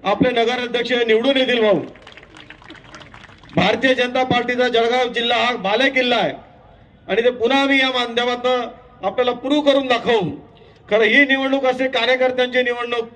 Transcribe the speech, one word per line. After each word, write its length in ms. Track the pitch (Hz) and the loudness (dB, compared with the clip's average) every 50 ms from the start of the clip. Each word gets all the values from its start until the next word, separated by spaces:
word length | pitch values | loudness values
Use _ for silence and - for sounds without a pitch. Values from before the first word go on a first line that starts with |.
| - | 0
आपले 260 | 190 202 202 - 254 | -2 0 2 2 2
नगराध्यक्ष 640 | 247 233 233 226 247 247 247 233 - 240 233 240 254 240 233 | 2 2 0 0 -2 -4 -6 -6 -4 -4 -2 -2 0 0 2
निवडून 300 | 226 220 220 233 277 277 | 2 2 2 2 2 2
येतील 240 | 269 262 - 247 240 | 2 2 2 2 2
भाऊ. 200 | 214 214 196 151 - - - - - - - - - - - - - - - - - - 311 - - - - - - - - - - - - - - - - | 2 2 2 0 -2 -8 -14 -20 -20 -20 -20 -20 -20 -20 -20 -20 -20 -20 -20 -20 -20 -20 -20 -20 -20 -20 -20 -20 -20 -20 -20 -20 -20 -20 -20 -20 -20 -4 -2
भारतीय 380 | - 185 196 220 226 240 269 254 | 0 0 0 0 0 2 0 2
जनता 280 | 247 247 247 247 262 254 | 2 0 -2 -2 -2 0
पार्टीचा 440 | 254 247 240 240 247 247 247 247 247 | 0 0 -2 0 -2 -2 0 0 0
जळगाव 440 | 240 226 226 233 240 254 247 233 | 2 2 2 2 0 0 -2 -2
जिल्हा 260 | 190 233 233 233 240 220 | -2 -4 -2 0 0 0
हा 160 | 226 247 247 220 | 0 -2 -2 -2
बालेकिल्ला 580 | 185 190 208 233 269 277 277 269 254 247 240 | -2 -2 0 2 0 2 2 0 0 0 0
आहे 160 | 226 185 143 - - - - - - - - - - - - - - - - | 0 0 -2 -4 -8 -16 -20 -20 -20 -20 -20 -20 -20 -20 -20 -20 -20 -8 -4
आणि 140 | 190 214 233 | -2 0 0
ते 60 | 247 | 0
पुन्हा 300 | 247 - 220 240 269 277 | 0 0 -2 0 2 2
आम्ही 160 | 277 269 277 269 | 2 2 2 2
या 100 | 269 262 | 2 0
माध्यमातून 1160 | 254 247 240 240 233 233 240 247 247 247 247 254 254 247 233 226 - - - - - - - | -2 -4 -4 -4 -2 -2 -2 -2 -4 -2 -2 -2 0 0 -2 -6 -12 -18 -20 -20 -18 -8 -8
आपल्याला 260 | 190 202 - 247 247 247 | -6 -2 0 0 0 -2
प्रूव्ह 300 | 240 - 269 294 302 285 | -4 -2 0 0 2 2
करून 220 | 285 269 277 269 | 4 2 2 2
दाखवू. 440 | 254 247 226 - 254 233 220 185 151 - - - - - - - - - - - - | 0 -2 -2 0 0 0 0 0 -2 -6 -10 -16 -20 -20 -20 -20 -20 -20 -20 -6 -2
खरं 160 | 208 220 226 | 0 2 2
ही 200 | 208 226 277 285 | 4 4 4 4
निवडणूक 400 | 269 269 269 269 269 269 277 269 | 4 2 -2 0 0 0 0 0
असते 220 | 262 254 254 262 254 | 0 0 0 -2 -2
कार्यकर्त्यांची 760 | - 247 226 240 254 254 254 254 247 254 254 254 247 254 | -2 -2 0 0 0 2 0 0 0 0 -2 0 0 0
निवडणूक 460 | 254 247 240 240 240 240 240 233 226 226 - | 0 0 -2 -4 -6 -4 -4 -6 -6 -8 -12